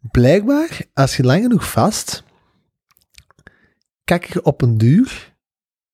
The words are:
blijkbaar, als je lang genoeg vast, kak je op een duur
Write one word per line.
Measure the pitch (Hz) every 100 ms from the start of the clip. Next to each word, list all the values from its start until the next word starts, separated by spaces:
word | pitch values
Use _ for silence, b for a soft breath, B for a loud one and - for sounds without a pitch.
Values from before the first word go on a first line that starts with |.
| 113
blijkbaar, | 123 123 190 220 294 320 - -
als | - 135 -
je |
lang | 123 165
genoeg | 247 208 -
vast, | 110 160 - - - _ _ _ _ _ _ _ _ _ _ _ _ b b b b b _
kak | - 175
je | - 175
op | 151 -
een | 120 110
duur | 113 185 262 - - _ _ _ _ _ _